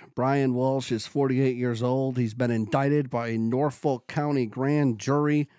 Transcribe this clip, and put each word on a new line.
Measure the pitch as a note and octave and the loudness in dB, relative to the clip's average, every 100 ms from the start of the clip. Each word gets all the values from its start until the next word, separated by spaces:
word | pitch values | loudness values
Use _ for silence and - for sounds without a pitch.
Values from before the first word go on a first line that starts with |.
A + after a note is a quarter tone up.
| - | -10
Brian | - B2+ C#3 C3 | -2 0 2 2
Walsh | B2 C3 C3+ - | 2 0 0 -2
is | A2+ - | -6 -4
forty-eight | C#3+ C3+ B2+ C3 B2 | -2 0 2 0 0
years | B2 A2+ | -2 0
old. | B2 C3 C3 B2+ | 0 0 0 0
He's | A2+ | -2
been | A#2+ A#2+ | 0 0
indicted | A2+ A2 C#3 C#3 D3 C3 | 0 0 0 2 2 0
by | A#2+ A#2 | -4 -2
a | A2+ | -2
Norfolk | A2+ B2+ D3 - D3+ B2+ - | 0 2 0 0 -2 -2 -4
County | D#3 D3 C#3+ A2 | -4 0 0 -2
grand | B2+ C3+ D3 C#3 A2 | -2 0 2 2 0
jury | C3 C#3+ D3 D3 C#3+ | 0 0 2 0 -2